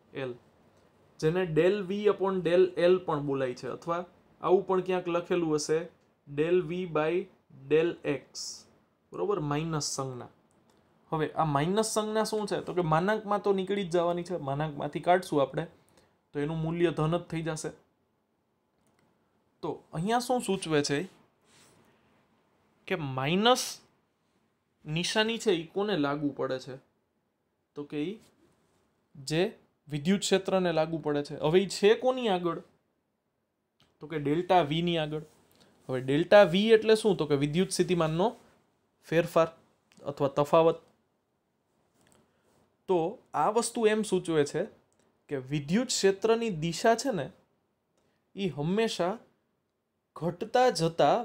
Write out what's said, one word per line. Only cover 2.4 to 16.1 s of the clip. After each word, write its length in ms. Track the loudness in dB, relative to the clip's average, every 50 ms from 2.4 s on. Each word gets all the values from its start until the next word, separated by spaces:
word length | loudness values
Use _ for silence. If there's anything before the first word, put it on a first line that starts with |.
| 0
del 220 | 2 4 4 4 4 2 2 4
L 140 | 4 4 4 2
પણ 200 | -2 -4 -2 -2
બોલાય 280 | -2 -2 -2 -2 -2 -4
છે 140 | -6 -10 -10
અથવા 320 | -10 -8 -6 -6 -4 -4 -6 -10 _ _ _ _ _ _
આવું 220 | 0 2 2 2 4 2
પણ 180 | 0 0 0
ક્યાંક 200 | 0 -2 -2 -2 -2
લખેલું 480 | -2 -2 -2 -2 -2 0 0 0 0
હશે 220 | 0 0 0 -2 -2 -2 -6 -12 _ _ _ _ _ _ -8
del 340 | -4 -2 0 2 2 2 0
V 220 | 0 -4 -6 -6
by 260 | -4 -2 -2 0 0 0 -2 -4 -6 _ _ _ _ -20 -20 -2 2
del 220 | 2 4 4 2 -2 -4 -4 -4 -4
X, 340 | -4 -8 -12 -14 -14 -12 -12 -14 -16 -20 _ _ _ _ _ _ _ _ _ -8
બરોબર? 280 | -6 -4 -2 -2 -2
માઇનસ 500 | -2 -2 -2 -2 -2 -4 -4 -4 -4 -4 -6
સંજ્ઞા. 340 | -6 -6 -8 -8 -12 -14 -16 _ _ _ _ _ _ _ _ _ _ _ _ _ _ _ _ -4
હવે 140 | -2 -2 -2 -2
આ 120 | -2 0
માઇનસ 420 | 2 2 2 2 2 0 0 -2 -2 -2
સંજ્ઞા 300 | -4 -4 -2 -2 -2 -2
શું 220 | -2 -2 -4 -4
છે? 120 | -4 -4 -6 -6
તો 80 | -4 -4
કે 80 | -2 0 2 2
માનાંકમાં 500 | 2 2 0 0 -2 -2 -2 -4 0 0
તો 100 | 0 0
નીકળી 340 | 0 -2 -2 -2 -4 -2
જ 80 | -2 0
જવાની 320 | 0 0 0 -2 -4 -6 -6
છે, 80 | -8 -6
માનાંકમાંથી 680 | -6 -4 -4 -4 -4 -6 -6 -8 -8 -8 -8 -2 2
કાઢશું 340 | 2 2 2 2 0 0 0 0
આપણે 220 | 0 -2 -4 -6 -6 -10 _ _ _ _ _ _ _